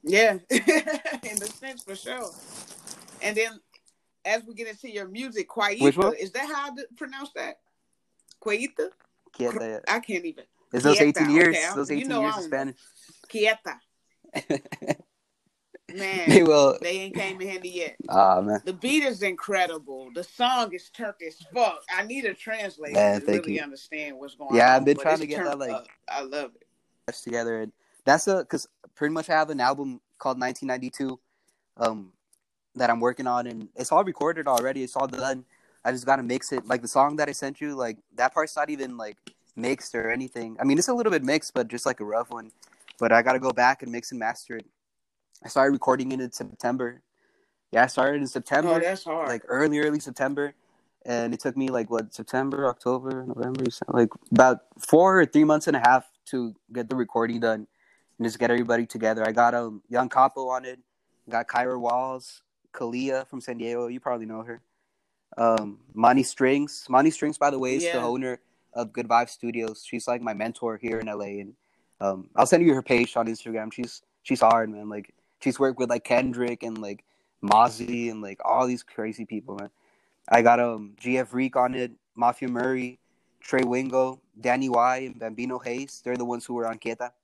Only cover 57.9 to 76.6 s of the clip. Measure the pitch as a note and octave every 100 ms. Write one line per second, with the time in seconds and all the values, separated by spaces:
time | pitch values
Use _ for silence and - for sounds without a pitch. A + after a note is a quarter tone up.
57.9 | _ _ - A#2 A2+ A#2 A#2+ A#2+ A#2 A2+
58.9 | A2+ A2 A2 A2 A2 A#2+ A#2+ A#2 G#2+ _
59.9 | A#2+ B2+ B2+ C3 C#3 C3 B2+ B2+ B2+ _
60.9 | _ _ _ - A2+ A#2 A#2+ B2+ B2+ A#2+
61.9 | B2 C3 C3 - - _ _ _ - A#2
62.9 | B2 C3+ C3 C3 C3 A#2+ A#2 A#2 A#2+ A#2+
63.9 | B2 C3 A#2+ A2 A2 A2+ A2+ _ _ _
64.9 | _ _ _ _ - A#2 A2+ G#2 G2+ _
65.9 | G#2+ A#2 C3 B2+ - C3 C#3+ D3 - -
66.9 | B2+ D#3 D#3 D3+ D#3 C#3+ C3+ B2+ C3 E3+
67.9 | B2+ A#2+ B2+ C3 B2 _ _ _ - A2+
68.9 | A#2+ A#2 A#2 A#2+ - A#2+ A2+ A2+ A2 -
69.9 | B2 - B2 A2+ G#2 A2+ - A#2 G#2+ A#2
70.9 | A2+ A2 G#2 G2+ G2+ G2+ _ _ _ _
71.9 | _ G2 F#2+ F#2 - C3 F3 F3 C3+ -
72.9 | B2 A#2+ A#2 A2+ A2+ A#2 A2 A2 - A#2
73.9 | - _ _ - C3 A2+ A#2 A2 G#2 G#2
74.9 | G#2 G2 _ _ _ C#3 B2 C3+ B2+ B2
75.9 | A#2+ - A#2+ C3 A#2+ A#2+ A#2+